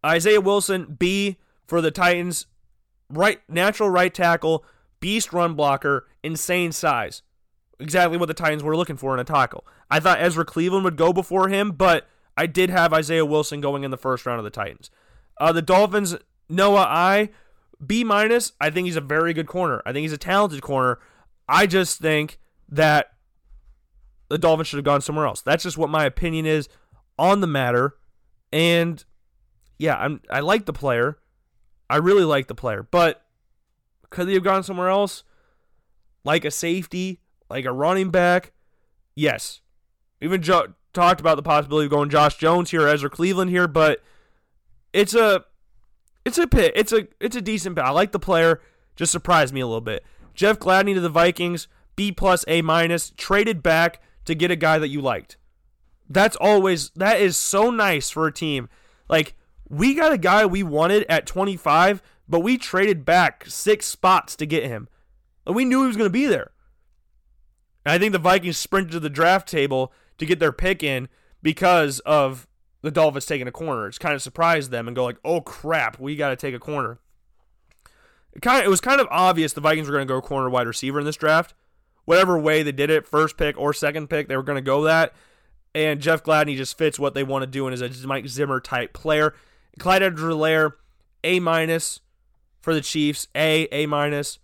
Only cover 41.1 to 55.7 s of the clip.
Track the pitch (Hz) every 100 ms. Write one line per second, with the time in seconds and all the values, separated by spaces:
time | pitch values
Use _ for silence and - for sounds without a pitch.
41.1 | 175 160 151 143 147 143 151 147 147 147
42.1 | 151 147 - 160 175 175 170 147 151 139
43.1 | - 175 185 185 180 175 156 156 - _
44.1 | _ _ _ _ _ _ _ _ 180 202
45.1 | 220 220 185 _ _ _ _ _ _ _
46.1 | _ - 247 339 - 170 - 214 220 202
47.1 | _ 240 240 202 220 175 165 131 147 190
48.1 | 190 - 170 165 160 _ _ _ - 165
49.1 | 180 - 170 135 135 123 113 113 107 -
50.1 | - - - 202 214 180 185 202 190 175
51.1 | 156 170 175 175 170 - _ _ - 202
52.1 | 185 190 185 - 165 160 165 165 170 -
53.1 | - - 196 202 185 165 160 170 170 _
54.1 | _ - 160 175 170 160 156 151 143 135
55.1 | 104 - - _ _ _